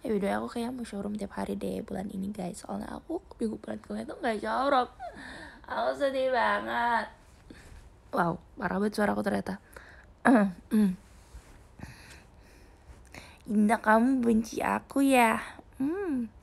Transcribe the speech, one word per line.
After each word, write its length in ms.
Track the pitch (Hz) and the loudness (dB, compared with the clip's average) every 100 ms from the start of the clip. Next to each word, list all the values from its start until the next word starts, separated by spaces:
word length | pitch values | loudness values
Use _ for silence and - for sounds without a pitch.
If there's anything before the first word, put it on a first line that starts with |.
Eh, 80 | 254 | -2
by 80 | 208 | 0
the 80 | 196 | 0
way, 80 | |
aku 140 | 208 233 240 | -2 -4 -6
kayak 160 | 233 | -6
mau 80 | 262 | -6
showroom 320 | 233 202 202 | -8 -6 -6
tiap 240 | 208 196 - | -6 -6 -6
hari 160 | 196 | -6
deh 320 | 196 196 185 - | -4 -4 -6 -6
bulan 240 | 196 208 | -8 -6
ini, 240 | 196 196 | -6 -6
guys. 320 | 208 180 - - | -6 -8 -10 -10
Soalnya 240 | 202 214 | -8 -8
aku 320 | - - 339 - - | -12 -8 -8 -8 -6
minggu 240 | 226 214 | -6 -4
bulan 160 | - 214 - | -10 -12 -8
kemarin 240 | 214 240 | -8 -8
tuh 80 | - | -6
nggak 240 | 277 214 | -4 -4
showroom. 480 | 220 226 277 269 240 - 719 - - - - - - | -4 -2 2 2 2 -6 -16 -14 -16 -16 -16 -18 -8
Aku 200 | 254 247 | -2 -2
sedih 400 | 269 277 262 262 | 0 0 0 2
banget. 720 | 247 214 208 214 240 240 226 208 - - - - - - - - - - | 2 2 0 -2 -2 2 0 -2 -12 -20 -20 -20 -20 -20 -20 -20 -20 -4
Wow, 320 | - 170 - - - | 0 0 0 -10 -8
parah 240 | 180 190 | -4 0
banget 160 | 208 208 | 0 2
suara 160 | 208 | 0
aku 80 | 202 | 2
ternyata. 400 | 202 202 190 190 - - - - - - - | 0 -2 -4 -8 -12 -20 -20 -20 -20 2 6
<clears throat> 240 | 240 196 180 - | 6 4 -2 0
Hmm. 240 | 220 202 180 - - - - - - - - - - - - - - - - - - - - - - - - - | 4 4 2 -12 -20 -20 -20 -20 -20 -20 -18 -18 -18 -20 -20 -20 -20 -20 -20 -20 -20 -20 -20 -20 -20 -20 -20 -2
Indah, 320 | 214 208 220 | 2 4 4
kamu 480 | 214 220 247 269 233 | 6 6 6 4 4
benci 360 | 220 226 - | 2 2 -2
aku 440 | - 202 - 277 277 | 0 -2 0 2 6
ya? 320 | 262 226 226 - - - - | 6 6 2 -4 -14 -20 -4
Hmm. 520 | 269 370 381 262 226 - | -2 -2 -2 -4 -4 -10